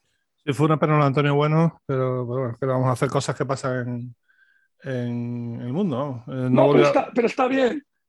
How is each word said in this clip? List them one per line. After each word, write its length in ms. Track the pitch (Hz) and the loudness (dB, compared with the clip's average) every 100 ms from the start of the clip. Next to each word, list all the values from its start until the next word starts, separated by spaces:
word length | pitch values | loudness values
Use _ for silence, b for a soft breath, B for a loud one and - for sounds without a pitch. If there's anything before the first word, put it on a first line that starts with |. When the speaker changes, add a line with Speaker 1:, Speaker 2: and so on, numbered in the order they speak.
| _ _ _ _ | _ _ _ _
Speaker 1:
Sí, 100 | - | -6
fue 100 | 123 156 | 0 2
una 120 | 156 | 2
pena 160 | 147 | 2
lo 60 | 151 | 4
de 60 | 143 | 4
Antonio 260 | 131 143 | 2 2
Bueno, 480 | 143 151 156 165 - | 2 2 2 2 -2
pero, 420 | - 135 131 127 120 | -4 -2 -2 -4 -4
pero 140 | 123 | -4
bueno, 160 | 127 117 | -6 -4
que 80 | 135 | -2
vamos 220 | 131 127 | 0 0
a 40 | |
hacer 180 | 127 139 | 0 0
cosas 260 | 135 127 135 | 0 -2 -4
que 80 | |
pasan 680 | 131 135 135 127 120 123 123 120 b b b b b _ | -4 -4 -4 -4 -6 -8 -10 -16 b b b b b _
en, 80 | 147 | -10
en 720 | 127 120 120 120 120 120 117 | -6 -4 -6 -6 -8 -8 -10
el 120 | 120 | -8
mundo, 240 | 143 202 123 | -4 -4 -4
vamos. 260 | 143 123 - | -6 -8 -10
Eh, 20 | |
no 180 | 131 127 | -6 2
Speaker 2:
No, 80 | 127 | 4
pero 100 | 147 | 6
Speaker 1:
volvió 180 | - | 6
a 40 | - | 4
Speaker 2:
está, 220 | 277 - | 2 0
pero 120 | - 233 | 0 -2
está 200 | - 254 | 0 0
bien, 380 | 269 254 285 - _ | 2 0 -2 -10 _